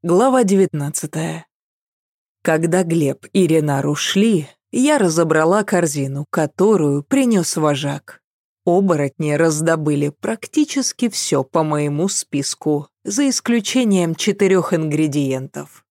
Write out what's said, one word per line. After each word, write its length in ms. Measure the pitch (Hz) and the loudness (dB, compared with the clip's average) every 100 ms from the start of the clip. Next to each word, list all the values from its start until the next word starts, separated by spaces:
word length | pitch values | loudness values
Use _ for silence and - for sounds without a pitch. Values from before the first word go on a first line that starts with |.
Глава 400 | 175 175 262 254 | 2 2 4 2
девятнадцатая. 1040 | 208 196 185 156 143 - 151 160 165 160 - _ _ _ _ _ _ _ _ _ | 2 2 2 0 -6 -8 -8 -8 -8 -8 -16 _ _ _ _ _ _ _ _ _
Когда 400 | - 160 165 175 | -2 0 2 0
Глеб 420 | 170 165 143 139 - | 0 0 0 -4 -4
и 160 | 196 175 | 0 2
Ренар 360 | 160 151 139 143 | 2 2 0 -2
ушли, 580 | 147 - 190 226 190 143 _ _ | -2 -2 2 2 2 -2 _ _
я 260 | - 269 294 | 0 2 4
разобрала 680 | 190 160 165 156 156 202 | 2 2 2 2 2 2
корзину, 600 | 208 185 165 143 135 139 147 | 2 0 0 -2 -4 -6 -6
которую 720 | - 151 - 196 202 147 143 | -2 -2 0 2 4 2 0
принёс 540 | 147 269 254 214 160 - | 0 0 2 2 0 -2
вожак. 640 | 156 143 143 143 - - _ _ _ _ | 0 0 -4 -8 -14 -20 _ _ _ _
Оборотни 680 | - 175 196 156 143 _ 151 | 0 2 2 0 -2 _ -4
раздобыли 760 | 147 165 151 165 165 151 147 143 | 2 0 0 -2 0 0 -2 -2
практически 1000 | - - 226 - - 294 277 254 - 233 | -4 -8 -8 -4 -2 0 -2 -4 -4 -4
всё 340 | - - 143 | -4 -2 -2
по 220 | 135 170 | 0 -2
моему 420 | 156 151 147 147 190 | 0 -2 -2 -2 -2
списку, 800 | - - 143 139 - 156 147 147 _ | -4 -6 -6 -6 -6 -2 -4 -4 _
за 260 | - 208 277 | -8 -2 0
исключением 880 | 226 - 233 196 262 240 190 170 | -2 -2 -2 0 -2 2 2 0
четырёх 580 | 160 - 196 196 185 - | -2 -4 0 2 2 0
ингредиентов. 1120 | 165 156 151 156 143 139 131 135 - 113 - _ | -2 -2 0 0 0 -2 -4 -6 -14 -16 -20 _